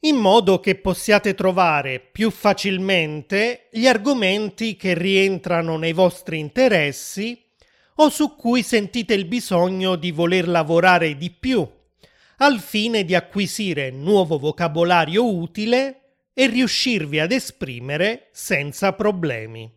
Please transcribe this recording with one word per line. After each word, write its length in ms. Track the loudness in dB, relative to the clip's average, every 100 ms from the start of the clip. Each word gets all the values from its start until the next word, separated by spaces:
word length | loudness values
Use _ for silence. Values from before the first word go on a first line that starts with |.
in 120 | 2 2
modo 420 | 6 4 4 2
che 160 | 0
possiate 580 | -2 -2 -4 2 2 2
trovare 680 | 0 0 2 2 2 -2 -8
più 320 | _ -2 -2
facilmente 1400 | 0 0 0 -2 -2 0 0 0 -6 -4 -2 -2 -4 _
gli 160 | 0 2
argomenti 880 | 4 2 0 0 0 -4 -4 -6
che 200 | -4 -2
rientrano 800 | -2 0 2 2 -2 -2 -2 -2 -4
nei 160 | -4
vostri 480 | 2 2 2 -10 -8
interessi 1000 | -6 2 4 4 0 -4 -12 -8 -8 -10 _ _ _ _ _
o 140 | 2 2
su 260 | 4 -2
cui 300 | -2 0 0
sentite 500 | 2 -2 -2 -6 -2
il 120 | -2 -2
bisogno 680 | -6 -2 0 0 0 -2
di 160 | -2 -4
voler 380 | -2 0 2 2
lavorare 680 | 0 2 4 6 4 2 -4
di 140 | -10
più, 340 | _ -2 -2 -2 _ _ _ _ _ _ _
al 200 | 2 2
fine 460 | -2 -4 0 -2
di 100 | 0
acquisire 800 | 0 -2 -6 -4 -4 -4 -4 -6
nuovo 460 | -6 2 2 2 0
vocabolario 840 | -2 -2 -4 0 2 4 2 0 0 -2
utile 760 | -6 -6 0 0 0 -8 _ _ _
e 140 | 0 0
riuscirvi 720 | 2 0 0 -2 -2 -2 -2
ad 100 | 0
esprimere 1000 | -2 -4 -12 -10 -10 -8 -2 -2 -4 _
senza 640 | -18 -4 -4 -4 -2 -2
problemi. 800 | 0 -2 0 -4 -6 -10 -16 -18